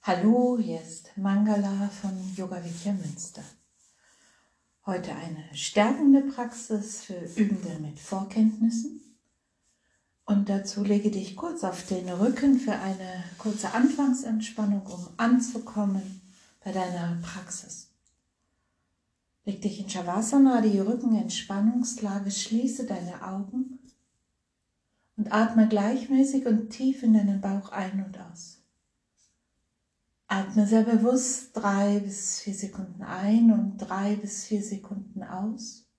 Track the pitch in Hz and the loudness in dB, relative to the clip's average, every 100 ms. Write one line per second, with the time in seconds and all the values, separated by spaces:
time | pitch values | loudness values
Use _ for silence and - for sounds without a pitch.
0 | - 180 208 247 247 247 190 165 - - | 0 2 4 6 4 2 -2 -6 -10 -18
1 | - - 196 202 208 208 196 196 202 - | -16 -4 0 2 2 2 0 -2 -4 -6
2 | 196 190 185 - 180 180 170 170 202 190 | -8 -8 -10 -8 -8 -8 -10 -8 -4 -4
3 | 151 139 - - - _ _ _ _ _ | -4 -10 -14 -16 -20 _ _ _ _ _
4 | _ _ _ _ _ _ _ _ - 180 | _ _ _ _ _ _ _ _ -6 -6
5 | - - 165 156 - 143 - - 214 277 | -6 -10 -10 -12 -12 -10 -2 2 4 4
6 | 294 277 269 - 233 - - 214 202 - | 8 8 6 -4 -8 -8 -6 -4 -4 -12
7 | - 180 170 - 202 196 170 156 151 - | -12 -12 -10 0 0 0 -6 -8 -10 -12
8 | - 196 196 220 220 - 226 - - - | -8 -6 -4 4 4 4 0 0 -4 -10
9 | - _ _ _ _ _ _ _ _ _ | -20 _ _ _ _ _ _ _ _ _
10 | _ _ - 202 202 202 - - 202 208 | _ _ 0 0 2 -2 -2 -4 0 2
11 | 208 196 - - 339 - 190 175 - 185 | 2 -2 -8 -8 -8 -4 -6 -6 -6 -6
12 | 180 175 226 - 277 254 220 202 190 190 | -4 0 0 2 4 4 2 -4 -4 -6
13 | 185 185 - - 220 208 185 226 277 - | -8 -10 -12 -8 -8 -6 -4 2 2 4
14 | 277 254 233 220 - - 208 202 - 180 | 0 0 -2 -4 -4 -4 0 0 -4 -12
15 | - - 233 247 - 220 - 214 202 190 | -14 -2 4 4 2 -6 -6 -2 0 -2
16 | - - - _ _ _ 196 185 180 175 | -6 -16 -20 _ _ _ -6 -4 -4 -4
17 | 170 170 170 190 - - - - - _ | -4 -4 -8 -12 -12 -14 -14 -18 -20 _
18 | _ _ _ _ _ _ _ _ _ _ | _ _ _ _ _ _ _ _ _ _
19 | _ _ _ _ - 190 208 - 190 190 | _ _ _ _ -10 -6 -6 -6 -8 -8
20 | 175 185 226 277 269 240 214 202 196 247 | -4 -2 2 6 6 6 4 4 2 0
21 | 240 220 - - - 196 214 247 240 - | 2 0 0 -6 -6 0 2 2 -2 -4
22 | 208 196 196 196 - 226 254 - 240 185 | -4 -4 -4 -6 -2 0 -2 -4 -6 -6
23 | 175 180 185 190 196 262 262 - - _ | -8 -10 -8 -8 -6 -6 -6 -8 -20 _
24 | _ _ _ _ _ _ _ _ _ _ | _ _ _ _ _ _ _ _ _ _
25 | _ - 208 214 220 226 214 208 202 262 | _ -6 0 2 4 6 6 6 2 0
26 | - 262 277 269 254 220 - - 262 269 | 2 4 4 2 2 2 0 -2 0 2
27 | 233 214 196 196 196 196 - - 190 196 | 6 6 6 0 -2 -4 -4 -8 -4 -4
28 | 190 185 175 170 - - _ _ _ _ | -6 -12 -18 -18 -20 -20 _ _ _ _
29 | _ _ _ _ _ _ _ _ _ _ | _ _ _ _ _ _ _ _ _ _
30 | _ _ _ 196 196 220 202 220 220 220 | _ _ _ -4 0 2 4 4 6 4
31 | 226 262 - - - - 208 196 202 208 | 4 2 0 -6 -8 -4 0 2 4 2
32 | 202 190 - - - 196 196 - 185 - | 0 -6 -6 -6 -6 -8 -8 -10 -12 -12
33 | - 185 202 226 233 196 196 - - 190 | -10 -4 2 8 8 8 2 -4 -6 -2
34 | 202 208 208 - - 214 - 196 - 196 | 0 -2 -4 -10 -4 -4 -4 -8 -8 -12
35 | - 196 - 185 214 - - - _ | -10 -12 -10 -6 -6 -6 -12 -18 _